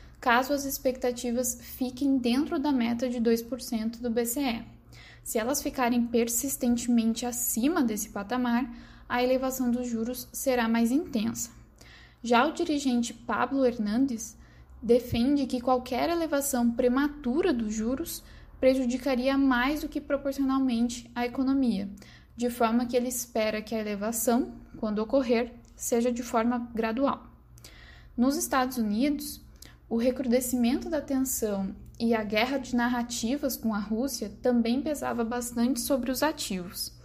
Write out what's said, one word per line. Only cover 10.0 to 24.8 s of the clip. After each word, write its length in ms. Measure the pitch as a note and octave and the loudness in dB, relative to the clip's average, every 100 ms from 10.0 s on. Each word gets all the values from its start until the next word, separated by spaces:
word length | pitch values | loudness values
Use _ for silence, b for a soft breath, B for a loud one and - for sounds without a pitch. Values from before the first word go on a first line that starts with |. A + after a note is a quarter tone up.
| A3+ B3 - | -2 -6 -10
será 360 | - C#4 B3 A3+ | -4 0 2 4
mais 240 | A3+ A3+ | 4 4
intensa. 580 | C#4 F#4 A3+ A3+ A#3 - - - - B B B B | 2 0 -2 -2 -4 -8 -12 -20 -20 B B B B
Já 240 | A#3 A#3 D4 | 2 4 4
o 80 | |
dirigente 580 | D#4+ E4+ C#4+ C#4 A#3+ A#3 | 2 0 0 2 0 0
Pablo 540 | - - A3+ B3 C4+ B3 | -6 -4 -2 0 2 2
Hernández 720 | A#3+ G#3 A#3 C4+ A3+ - - b b b - | 2 0 2 0 -2 -10 -16 b b b -4
defende 680 | A3 A#3+ B3 A#3 B3+ C#4+ B3+ | 4 4 4 0 2 2 0
que 120 | B3 | -2
qualquer 520 | B3+ B3+ B3 B3 D4 | 0 0 0 -2 0
elevação 580 | E4+ D#4+ C#4+ C#4 B3 A#3+ | 0 0 0 0 0 2
prematura 840 | A#3 B3 B3+ D4 - A#3+ C#4+ F#4+ | 2 2 2 0 -2 -2 0 2
dos 220 | A#3+ G#3+ | 0 -2
juros 500 | A3 A3 C4+ E4+ - B B B - | -2 -2 -4 -6 -10 B B B 0
prejudicaria 760 | C4 C4 A#3+ B3+ C#4+ B3 C4 C#4 | 4 4 2 -2 0 0 2 4
mais 460 | C4+ A#3+ B3+ D4+ | 4 4 2 -2
do 80 | D4 | -4
que 100 | D4 | -8
proporcionalmente 1080 | C#4+ C#4+ C#4+ C#4 C4+ C4+ C4 A3+ A#3+ - - A#3+ | -4 -4 -2 -2 0 2 2 2 0 -4 -10 -6
a 100 | B3 | -4
economia, 640 | B3+ C4 C4+ B3 G3 G3 - B B B - | 0 2 2 2 0 -4 -10 B B B -4
de 140 | A#3+ | -2
forma 340 | A#3+ A3+ A#3 A#3+ | 2 2 2 2
que 100 | B3 | 0
ele 120 | B3+ | 0
espera 560 | - - A#3 G#3+ G#3+ | -4 -4 -2 -2 -2
que 100 | G#3+ | -4
a 60 | A3 | -4
elevação, 720 | G#3+ G3+ G#3+ A#3 - A#3+ F4+ - - | -4 -4 -4 -2 2 2 0 -6 -18
quando 220 | - | -8